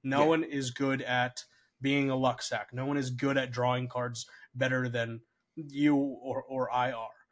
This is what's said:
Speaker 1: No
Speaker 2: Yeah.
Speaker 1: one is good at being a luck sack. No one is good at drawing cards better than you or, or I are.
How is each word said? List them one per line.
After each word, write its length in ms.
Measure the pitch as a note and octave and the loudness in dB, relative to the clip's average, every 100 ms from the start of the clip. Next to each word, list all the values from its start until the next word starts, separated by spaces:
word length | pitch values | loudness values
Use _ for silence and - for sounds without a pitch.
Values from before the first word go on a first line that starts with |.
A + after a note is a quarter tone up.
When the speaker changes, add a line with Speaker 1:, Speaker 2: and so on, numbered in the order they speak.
Speaker 1:
No 180 | C3+ C#3 | 0 4
Speaker 2:
Yeah. 60 | D3+ | 6
Speaker 1:
one 160 | D#3+ | 4
is 280 | D#3+ C#3+ C3 | 0 -4 -4
good 300 | B2 C#3 C3+ | -2 0 0
at 420 | B2+ B2 B2 - - _ _ _ | 0 0 0 -4 -18 _ _ _
being 280 | C#3 C#3+ C#3 | 0 2 2
a 60 | |
luck 260 | C3 C3 A#2+ | 2 2 0
sack. 320 | - A2+ G#2 | -4 -4 -6
No 120 | B2 | -6
one 120 | C3+ C#3+ | -2 -2
is 120 | B2+ | -2
good 280 | B2 C#3 C3+ | -2 2 2
at 140 | B2+ | 0
drawing 360 | A#2+ B2 B2 B2 | 0 2 2 -2
cards 400 | B2 B2 A#2 - - - | -4 -4 -6 -12 -18 -16
better 340 | B2 C3 B2+ B2 | -2 0 0 -2
than 340 | A#2+ A2+ A2+ _ _ _ | -2 -4 -6 _ _ _
you 400 | - D3 C#3 D3 | -14 -10 2 4
or, 480 | C#3+ C#3 B2 C3+ C3 | 4 2 -4 -6 -6
or 280 | - C3 B2 | -4 -4 0
I 200 | B2 B2+ | 2 0
are. 180 | A#2 A2+ - _ | -2 -10 -14 _